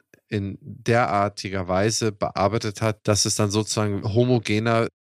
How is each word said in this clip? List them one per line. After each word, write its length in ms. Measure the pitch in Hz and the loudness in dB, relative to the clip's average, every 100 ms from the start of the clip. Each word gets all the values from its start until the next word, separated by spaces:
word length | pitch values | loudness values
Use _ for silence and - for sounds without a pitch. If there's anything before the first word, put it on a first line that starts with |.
| _ _ - | _ _ -6
in 300 | 107 98 - | -4 -4 -8
derartiger 1040 | 123 104 120 117 117 101 101 - 101 95 87 | -14 -8 0 2 2 2 0 -2 -8 -6 -2
Weise 440 | 92 107 113 113 | 0 2 0 -2
bearbeitet 720 | 104 - - 98 113 110 - | -2 -4 0 0 0 -4 -2
hat, 260 | 113 104 - | -2 -2 0
dass 180 | 101 113 | 2 2
es 100 | - | 0
dann 160 | 104 | 0
sozusagen 520 | 107 107 - 104 101 | 0 -2 -2 -2 -2
homogener 840 | 110 110 123 123 107 107 117 113 113 _ | -2 2 4 2 2 0 2 0 0 _